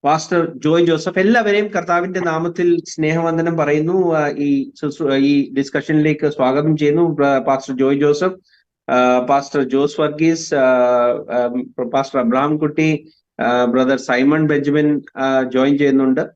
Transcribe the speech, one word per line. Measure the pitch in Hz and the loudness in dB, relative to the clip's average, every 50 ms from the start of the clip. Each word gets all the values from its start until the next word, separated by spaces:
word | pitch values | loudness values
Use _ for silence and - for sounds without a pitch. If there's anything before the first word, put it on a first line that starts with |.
| - | 2
പാസ്റ്റർ | 143 156 160 - - 185 175 165 165 165 | 0 0 0 -2 -2 -2 -2 -2 -2 -6
ജോയ് | 127 - 151 160 170 175 | -4 -2 0 2 2 4
ജോസഫ്, | 170 165 151 160 185 180 190 | 2 0 0 -2 -4 -2 0
എല്ലാവരെയും | 185 202 233 247 220 208 202 208 208 208 | 2 2 2 2 2 2 0 0 0 -2
കർത്താവിന്റെ | 196 190 170 165 175 175 180 190 180 185 | -4 -6 -2 0 -2 -2 -2 -2 -6 -4
നാമത്തിൽ | 175 170 160 160 165 170 170 - 175 175 170 165 160 | -4 -2 -2 -2 -4 -4 -2 0 2 2 2 0 -2
സ്നേഹവന്ദനം | - - - 156 151 160 165 165 165 165 165 165 170 165 160 | -8 -6 -2 -2 0 0 0 0 0 0 0 -2 -2 0 -2
പറയുന്നു. | 151 143 147 151 156 165 180 190 185 170 165 | 0 0 0 0 0 0 0 0 2 2 2
ആ, | 156 151 147 | 0 0 -2
ഈ | 147 - 143 143 143 139 135 131 - - | -2 -4 -2 0 0 0 -2 -6 -10 -8
ശുശ്രൂ-, | - 147 143 - 165 139 135 | -6 -6 -6 -2 -2 0 2
ഈ | 135 139 139 143 143 139 - 131 | 2 2 2 2 2 0 0 -2
ഡിസ്കഷനിലേക്ക് | 135 135 135 - 147 135 - 156 151 151 156 151 151 - 147 | -4 -4 -2 -4 -6 -4 0 0 2 2 2 0 0 -2 -4
സ്വാഗതം | 147 - 131 127 135 143 147 156 156 147 | -2 0 0 0 0 0 0 0 0 2
ചെയ്യുന്നു. | 147 147 147 165 170 165 156 143 | 2 2 2 2 2 0 2 0
പ-, | 143 139 139 131 | 2 2 2 0
പാസ്റ്റർ | - 139 135 131 - - 135 127 | 0 0 -2 -2 -2 -8 -2 0
ജോയ് | 135 135 143 139 | 0 0 2 2
ജോസഫ്, | 143 147 147 147 185 185 185 - _ _ _ _ _ _ _ _ _ - | 2 2 2 2 0 -4 -4 -6 _ _ _ _ _ _ _ _ _ -2
ആ, | 135 127 127 127 123 127 | 0 2 4 4 2 2
പാസ്റ്റർ | 127 123 139 139 139 - - 147 135 | 2 2 0 0 0 -2 -2 -2 -2
ജോസ് | 127 127 135 143 147 147 - | 0 0 0 0 0 0 -2
വർഗീസ്, | 156 147 147 151 160 165 165 160 160 - 160 | -2 -2 0 0 0 0 0 0 -4 -4 0
ആ, | 143 131 127 127 127 123 123 123 123 120 123 | 2 2 4 4 4 2 2 2 2 2 0
ആ, | 120 143 - - - 123 123 120 120 123 123 - - - 127 117 113 | 0 -2 -6 -6 -4 -2 -2 -2 -4 -6 -8 -8 -8 -8 -8 -4 -2
പാസ്റ്റർ | 135 135 - - 135 | -4 -4 -2 -2 -2
അബ്രഹാം | 123 113 120 131 139 147 151 151 | 0 0 0 0 0 0 -2 -2
കുട്ടി, | 156 151 147 160 156 156 156 147 - - _ _ _ _ _ - | -2 -2 -2 0 0 0 0 -2 -6 -12 _ _ _ _ _ -4
ആ, | 117 117 123 123 123 | -2 -2 0 0 0
ബ്രദർ | 120 117 127 131 127 135 127 | 0 2 0 2 0 0 -2
സൈമൺ | - - 131 123 131 143 151 156 156 151 | -2 -2 -2 2 2 2 2 2 2 0
ബെഞ്ചമിൻ, | 151 143 139 143 143 151 151 151 147 143 135 - _ - | 0 0 0 0 0 2 2 0 0 -2 -6 -10 _ -6
ആ, | 131 135 135 131 131 | -4 0 0 0 -2
ജോയിൻ | 123 120 127 131 139 143 139 | 0 0 0 2 2 2 2
ചെയ്യുന്നുണ്ട്. | 147 143 135 135 135 131 131 135 185 - _ | 2 2 2 2 2 2 0 0 -2 -6 _